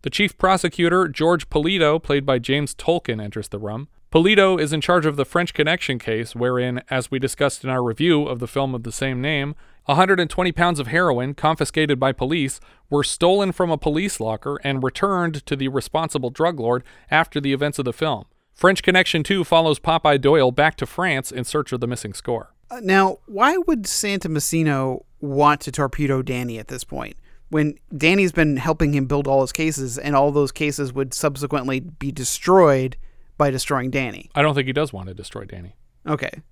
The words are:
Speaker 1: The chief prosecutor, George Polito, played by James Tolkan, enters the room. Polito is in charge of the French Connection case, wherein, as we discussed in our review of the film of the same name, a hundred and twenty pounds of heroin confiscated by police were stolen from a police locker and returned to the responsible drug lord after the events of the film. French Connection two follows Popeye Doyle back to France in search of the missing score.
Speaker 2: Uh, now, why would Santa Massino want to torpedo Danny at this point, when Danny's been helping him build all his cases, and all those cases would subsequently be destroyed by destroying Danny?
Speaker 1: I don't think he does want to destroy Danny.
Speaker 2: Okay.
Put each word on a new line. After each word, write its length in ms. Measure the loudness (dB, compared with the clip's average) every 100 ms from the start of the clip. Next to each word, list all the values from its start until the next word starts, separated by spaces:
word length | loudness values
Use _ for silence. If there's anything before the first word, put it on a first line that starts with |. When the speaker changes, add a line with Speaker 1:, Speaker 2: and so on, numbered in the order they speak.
Speaker 1:
The 80 | -6
chief 260 | 0 -2 2
prosecutor, 680 | 2 2 0 0 2 2 0
George 420 | 0 2 2 0
Polito, 480 | -2 0 2 2 2
played 220 | 0 -2 2
by 100 | -2
James 380 | 0 -2 -2 -4
Tolkan, 440 | -2 -2 -2 -6
enters 280 | -6 -10 -10
the 100 | -8
room. 300 | -8 -8 -10 _ 0
Polito 500 | 2 4 4 4 2
is 100 | 0
in 80 | -2
charge 260 | 2 2 2
of 80 | -2
the 100 | -2
French 260 | -2 -4 -2
Connection 420 | 0 0 -2 -6
case, 380 | -4 -4 -4 -4
wherein, 480 | -2 0 -2 -4 -4
as 180 | -4 -2
we 80 | -4
discussed 460 | -4 0 -2 -2
in 80 | -4
our 100 | -2
review 440 | -2 0 2 2 2
of 100 | -4
the 100 | -4
film 280 | -2 -2 -4
of 80 |
the 80 | -8
same 280 | -4 -4 -2
name, 340 | -2 -2 -4 -8 -16 -16 0
a 80 | 2
hundred 240 | 4 4
and 100 | 2
twenty 220 | 0 -2
pounds 280 | 2 0 0
of 80 | -2
heroin 460 | 0 2 0 -2
confiscated 680 | -2 0 0 -2 0 0 2
by 120 | 0
police 480 | 0 -2 -2 -2 -6 -16 _ _
were 120 | -2
stolen 480 | 0 2 2 4 0
from 200 | 0 0
a 60 | 0
police 420 | 0 0 -2 -4
locker 400 | -4 -4 -6 -6
and 200 | -4 -2
returned 600 | -2 0 0 0 -2 -4 -6
to 80 | -4
the 120 | -2
responsible 600 | -2 -2 -4 -2 -4 -6
drug 300 | 0 0 0
lord 240 | 0 -2 -4 -20 0
after 320 | 0 2 -2
the 120 | -2
events 260 | 0 -2 -2
of 60 | -4
the 80 |
film. 320 | -2 -4 -4 -10 _ _
French 300 | _ 2 4
Connection 380 | 4 4 2 0
two 220 | 0 0
follows 360 | 4 4 4 0
Popeye 420 | 0 2 4 4
Doyle 280 | 4 4 4
back 260 | 4 0 0
to 80 | -8
France 440 | -4 -2 -2 -4
in 140 | -8
search 300 | -4 -4 -2
of 80 | -4
the 60 | -4
missing 260 | -6 -8
score. 400 | -10 -6 -6 -8 _ _
Speaker 2:
Uh, 80 | -8
now, 360 | 0 2 2 -2 -10
why 320 | 0 2 2
would 280 | 0 0 -2
Santa 440 | -4 -2 -2 -2
Massino 760 | -2 0 0 0 0 -2 -4 -10 -12
want 400 | -6 2 4 4
to 120 | -4
torpedo 480 | -2 -2 0 0 0
Danny 360 | -2 -6 -6 -10
at 120 | -10
this 160 | -12 -10
point, 320 | -10 -10 -12 -20 -20 -4
when 260 | 0 0 -2 -14 0
Danny's 360 | 4 4 2
been 240 | 2 2 2
helping 380 | -2 0 0
him 140 | 0 0
build 200 | -2 2
all 140 | 2
his 100 | 2
cases, 460 | 0 -2 -2 -6 -6
and 180 | 0 2
all 160 | 4
those 220 | 2 0
cases 400 | 0 -4 -2 -6
would 200 | -4 -6
subsequently 680 | -2 -2 -2 -4 -4 -2 -4
be 320 | -6 -8 -8
destroyed 840 | -6 -6 -4 4 8 8 6 0 -6 -14 -18 -20 0
by 120 | 0
destroying 400 | 0 -2 -2 -2
Danny? 380 | -4 -4 -10 -8
Speaker 1:
I 80 | 0
don't 140 | 2 2
think 120 | 0
he 60 |
does 200 | -2 -2
want 160 | -4 -12
to 40 |
destroy 300 | -12 -14 -14
Danny. 320 | -14 -14 -16 -20 -20 _ -4
Speaker 2:
Okay. 240 | -4 -4 -10 -20